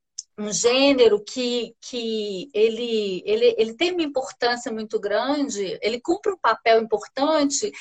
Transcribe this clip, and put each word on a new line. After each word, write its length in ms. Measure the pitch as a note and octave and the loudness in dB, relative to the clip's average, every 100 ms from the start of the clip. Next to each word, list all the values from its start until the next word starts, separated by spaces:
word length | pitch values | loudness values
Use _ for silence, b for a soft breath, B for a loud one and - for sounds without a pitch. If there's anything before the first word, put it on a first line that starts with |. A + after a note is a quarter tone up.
| _ - - - | _ -20 -16 -10
um 160 | G#3 | -6
gênero 680 | F#3 A#3 C4 C#4 B3+ A3+ G3+ | 0 2 4 4 6 6 4
que, 540 | - B3+ B3 A#3+ A3+ - | 0 -6 -2 -2 -4 -12
que 680 | - A#3+ A3+ A3 G#3 F#3 - | -12 -8 -6 -4 -6 -8 -6
ele, 720 | G#3 A3+ A3 A#3+ A3 G3+ F3+ | 2 2 0 -2 -2 -2 -4
ele, 300 | G3+ G#3+ A#3+ A3+ | -2 2 4 4
ele 180 | A3+ | 0
tem 180 | A3+ F4 | 0 -2
uma 100 | F4+ | 0
importância 720 | D4+ C4+ C4+ - A#3+ A#3+ B3+ | -2 -4 -6 -2 -2 -2 -6
muito 260 | A3 G#3+ A3 | -8 -6 -4
grande, 800 | G3+ G#3+ B3+ D4 B3+ G3+ F#3+ - | -2 -2 0 -2 -2 -4 -6 -4
ele 200 | G#3 A#3+ | -4 -2
cumpre 320 | - F#4 G#4 | -2 -2 -2
um 60 | F#4+ | 0
papel 440 | A#3 A3 A#3 A3+ | 0 2 4 4
importante, 880 | A3 G#3 - - D4 D#4 C#4+ - G#3 B | 2 -4 -4 -2 0 2 0 -2 -6 B